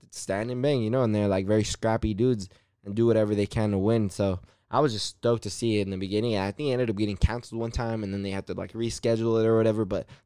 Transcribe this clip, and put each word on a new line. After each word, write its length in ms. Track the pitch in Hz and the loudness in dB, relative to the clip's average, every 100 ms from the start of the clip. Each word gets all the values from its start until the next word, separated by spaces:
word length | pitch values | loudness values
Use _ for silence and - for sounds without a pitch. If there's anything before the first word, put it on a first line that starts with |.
| _ | _
stand 400 | - - 98 117 | -12 -4 -4 -2
and 100 | 123 | -2
bang, 200 | 139 139 | 2 2
you 80 | 110 | 2
know, 120 | 127 | 2
and 120 | 120 | 2
they're, 140 | 107 101 | 4 2
like, 180 | 95 95 | 2 2
very 180 | 107 | 2
scrappy 500 | 104 - 113 113 107 | 2 0 0 0 0
dudes 340 | 101 123 117 92 - _ _ | 0 2 0 -4 -16 _ _
and 100 | 101 | -6
do 120 | 104 117 | 2 4
whatever 280 | 110 107 | 4 4
they 120 | 104 101 | 2 0
can 260 | - 107 | 0 0
to 60 | 98 | 2
win. 300 | 101 117 101 | 2 2 0
So 300 | - 98 90 - _ _ | 0 -2 -2 -6 _ _
I 120 | 120 | 0
was 120 | 147 | 0
just 140 | 107 - | 0 -8
stoked 380 | - 120 117 | -4 0 0
to 60 | 104 | -2
see 280 | - 117 104 | -4 0 0
it 40 | |
in 80 | 98 | 0
the 60 | 92 | -4
beginning. 400 | 95 104 120 104 | -4 -2 0 0
I 140 | 95 | -2
think 200 | 101 147 | -4 -4
it 20 | |
ended 180 | 123 120 | -2 -2
up 60 | 101 | -2
getting 200 | 107 98 | -2 0
canceled 440 | - 117 - 113 | 0 -2 -8 -8
one 100 | 117 | -6
time, 320 | 120 117 110 | -4 -4 -4
and 100 | 104 | -6
then 100 | 98 | -6
they 100 | 98 | -6
had 160 | 98 95 | -6 -8
to, 60 | |
like, 180 | 92 95 | -8 -8
reschedule 680 | 113 117 - 117 113 113 113 | -6 -6 -2 -2 0 2 2
it 60 | 113 | 4
or 100 | 113 | 4
whatever, 280 | 113 107 | 4 2
but 240 | 101 95 - - | 0 -4 -6 -14